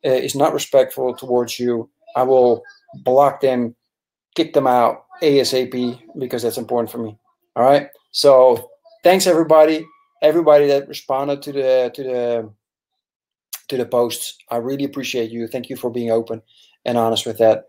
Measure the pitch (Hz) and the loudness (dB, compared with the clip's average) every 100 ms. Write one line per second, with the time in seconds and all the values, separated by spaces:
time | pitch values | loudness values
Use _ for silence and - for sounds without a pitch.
0 | 143 131 135 135 156 147 - 139 131 - | 0 -2 -2 -2 -2 -2 0 0 0 -2
1 | 127 120 127 123 117 - 123 117 113 _ | -6 -6 -2 -2 -2 -4 -4 -4 -6 _
2 | - 123 127 131 123 113 - _ _ - | -10 -4 2 4 4 2 -4 _ _ -8
3 | - 127 143 139 135 127 120 - _ _ | 0 2 2 2 -2 -2 -4 -8 _ _
4 | _ _ _ - 160 147 135 123 117 - | _ _ _ -6 -2 0 0 2 0 -2
5 | _ - 160 139 123 131 127 127 123 123 | _ -4 0 2 0 -2 -4 -6 -6 -8
6 | _ - 127 123 117 120 113 120 113 123 | _ -12 -8 -4 -6 -6 -6 -4 -4 -8
7 | 113 101 _ _ _ - 123 143 143 _ | -12 -14 _ _ _ 0 2 2 0 _
8 | _ - 143 131 131 151 - _ _ _ | _ 2 4 6 6 2 -4 _ _ _
9 | 175 190 185 165 156 156 156 160 165 _ | 2 2 2 0 4 6 6 2 -6 _
10 | _ _ 156 160 156 147 143 139 139 - | _ _ 0 2 4 4 4 0 -2 -16
11 | - 135 143 143 147 139 131 131 123 131 | -6 -4 -4 -6 -6 -4 0 2 0 -6
12 | 131 123 120 117 110 104 _ _ _ _ | -6 -4 -2 -4 -6 _ _ _ _ _
13 | _ _ _ _ _ - - 131 113 123 | _ _ _ _ _ -20 -8 -6 -2 -2
14 | 120 - - - _ 120 120 139 139 143 | -2 -4 -12 -16 _ -8 -6 -6 -8 -8
15 | 123 127 113 117 117 131 123 131 123 120 | -8 -6 -6 -8 -8 -10 -10 -10 -8 -6
16 | 117 113 113 113 _ _ _ _ - 120 | -2 -2 -4 -12 _ _ _ _ -4 -2
17 | 113 110 123 110 110 107 | 0 -2 -6 0 2 2